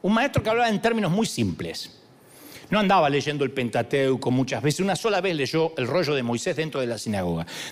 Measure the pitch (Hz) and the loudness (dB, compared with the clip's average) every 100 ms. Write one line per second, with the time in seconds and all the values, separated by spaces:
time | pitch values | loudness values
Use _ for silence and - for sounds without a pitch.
0 | 185 226 269 - 220 226 240 202 226 233 | 2 2 2 0 0 2 2 2 2 2
1 | 190 185 226 - 104 78 82 80 - - | 0 0 0 0 -2 -2 -8 -10 -12 -18
2 | - - - - - - - 202 196 190 | -20 -20 -20 -20 -20 -20 -2 0 4 6
3 | 147 139 147 147 135 - 120 123 113 143 | 4 2 -2 -2 -2 -2 -2 -2 0 2
4 | 135 131 - 127 131 117 135 147 190 180 | 2 2 2 0 0 0 -2 0 -2 0
5 | 233 196 190 160 131 160 160 160 120 156 | 0 0 0 -2 0 0 0 -2 -2 0
6 | 147 143 120 120 - 147 160 143 123 110 | 0 0 0 -2 -2 -2 -4 -2 -4 -4
7 | - 101 90 85 85 - - | -4 -2 -2 -2 -6 -10 -10